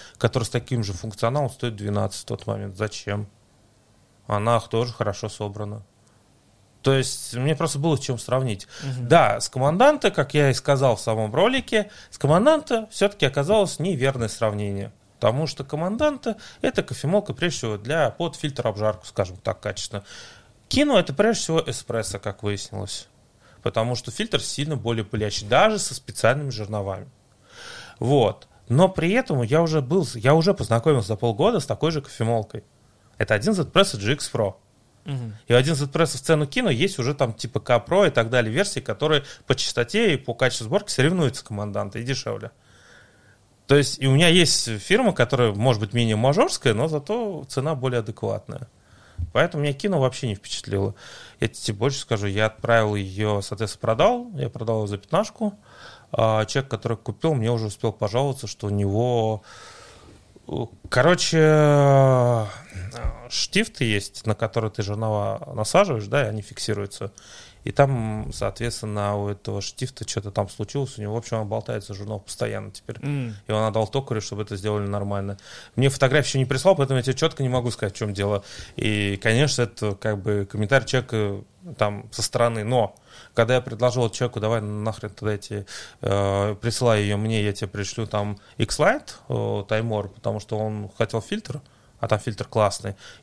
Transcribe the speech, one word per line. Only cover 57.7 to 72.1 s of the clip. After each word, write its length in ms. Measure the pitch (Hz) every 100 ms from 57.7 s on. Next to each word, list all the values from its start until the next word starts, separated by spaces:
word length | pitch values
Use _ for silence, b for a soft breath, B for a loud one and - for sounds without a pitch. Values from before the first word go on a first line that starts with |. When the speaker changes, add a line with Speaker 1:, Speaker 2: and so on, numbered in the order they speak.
| - 117
Speaker 1:
пожаловаться, 540 | - 104 117 139 135 110
что 220 | - 104
у 20 |
него, 720 | 101 98 104 123 120 110 107 B B B B B B B B B - -
э, 40 | 78 113 - -
короче, 500 | - 143 180 - 160
э, 1080 | 156 156 151 143 143 139 135 127 123 117 104 B B 95 90 120 117 120 120
штифты 560 | - - 196 226 -
есть, 420 | 120 104 - - 110
на 80 |
которые 360 | 104 110 117 110
ты 120 | -
жернова 720 | 98 104 110 104 104 104 -
насаживаешь, 520 | 123 107 175 202 113 101
да, 180 | 139
и 40 | 113
они 120 | 107
фиксируются. 720 | - - - 101 98 - 98 B B B B B
И 100 | -
там, 580 | - 135 127 110 107 107
соответственно, 840 | - 107 - 117 - 107 104 101 104
у 100 | 101
этого 320 | 101 - 101
штифта 480 | - - 127 - -
что-то 220 | - 101
там 180 | 107 98
случилось, 480 | - 107 143 135 -
у 60 |
него, 100 | 104
в 60 | 113
общем, 220 | - 113
он 60 | 104
болтается, 460 | 110 - 113 -
жернов 320 | 98 104